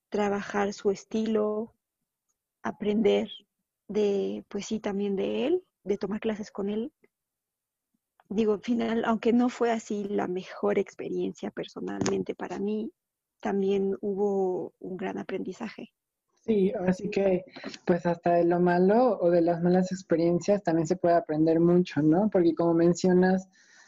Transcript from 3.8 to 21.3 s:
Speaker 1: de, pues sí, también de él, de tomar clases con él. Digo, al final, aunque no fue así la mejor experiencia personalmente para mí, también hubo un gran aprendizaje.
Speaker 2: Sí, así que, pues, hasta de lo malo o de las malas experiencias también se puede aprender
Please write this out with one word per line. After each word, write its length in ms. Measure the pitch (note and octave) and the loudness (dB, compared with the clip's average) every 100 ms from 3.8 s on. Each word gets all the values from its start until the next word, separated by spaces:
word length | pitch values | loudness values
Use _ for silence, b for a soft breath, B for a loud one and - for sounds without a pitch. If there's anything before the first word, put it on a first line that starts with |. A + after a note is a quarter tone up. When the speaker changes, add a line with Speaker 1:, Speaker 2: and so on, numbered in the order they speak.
| - | -6
Speaker 1:
de, 560 | G3+ G#3 G3+ F#3+ G#3 - | -2 0 0 -2 -6 -10
pues 180 | G3+ - | -10 -8
sí, 140 | A3 | -6
también 360 | G#3+ G3 G3+ G3 | -4 -4 -2 -2
de 300 | G#3 G#3+ B3 | -2 -2 -2
él, 180 | F4+ - _ | -2 -4 _
de 140 | F#3 G3+ | -6 -4
tomar 220 | F#3+ G#3+ | -4 -4
clases 300 | A3 G#3 G#3+ | -4 -6 -8
con 180 | - G3+ | -8 -6
él. 220 | G#3+ B3 - _ _ _ _ _ _ _ _ _ _ _ _ _ | -4 -6 -12 _ _ _ _ _ _ _ _ _ _ _ _ _
Digo, 240 | G3+ G#3+ | -2 0
al 80 | G3+ | 0
final, 420 | A#3 A#3 A3+ A3+ - | -2 -2 -2 -2 -2
aunque 260 | A3 A#3+ | 0 2
no 160 | A#3+ B3 | 2 2
fue 220 | - A#3 | 0 -2
así 340 | A3+ - G#3 | -2 -4 -6
la 220 | G3+ G3+ G3 | -4 -4 -2
mejor 500 | F3+ F3+ - G3+ G3+ | -6 -8 -4 -2 0
experiencia 720 | F#3+ - - F3+ F#3 - G#3 | -2 -8 -8 -6 -6 -6 -10
personalmente 840 | - - - F#3 G3 G3 G3 F#3+ | -10 -12 -10 -10 -4 -4 -2 -4
para 240 | F#3+ F#3 F#3 | -8 -10 -6
mí, 340 | G3+ G#3+ A3+ - _ _ _ _ | -6 -6 -8 -14 _ _ _ _
también 560 | G#3+ G3+ F#3+ G3+ G3 F#3+ | -4 -2 0 0 -2 -4
hubo 720 | G#3 F#3+ G#3 G3 F#3 F3+ - - | -6 -2 -2 0 -2 -2 -8 -12
un 180 | - F#3 | -14 -10
gran 180 | F#3+ G3 | -8 -8
aprendizaje. 800 | G3 F#3+ G3 F#3 A3 - A3 _ _ _ _ _ | -8 -8 -8 -10 -12 -14 -18 _ _ _ _ _
Speaker 2:
Sí, 280 | - G#3+ F#3+ - F#3 | 0 2 2 0 0
así 220 | F#3 G3+ | -2 -2
que, 340 | G3+ G3 F3+ - B B B - | 0 2 0 -2 B B B 0
pues, 180 | F3 F3 | 0 2
hasta 280 | E3+ F3 | 0 2
de 100 | F3 | 4
lo 160 | E3+ F3 | 4 4
malo 580 | F3+ F3 F#3 A3 B3+ G3 | 4 4 4 6 4 4
o 120 | F3 | 4
de 100 | F3 | 4
las 220 | E3 E3 | 2 2
malas 280 | F3 F#3 F#3 | 2 2 2
experiencias 680 | F#3 - D#3+ E3+ F3 E3 G3+ | -4 -2 0 2 0 2 0
también 240 | F3+ E3 D#3+ | 2 0 0
se 100 | F#3 | 0
puede 180 | E3+ | 2
aprender 440 | E3+ E3 | 2 2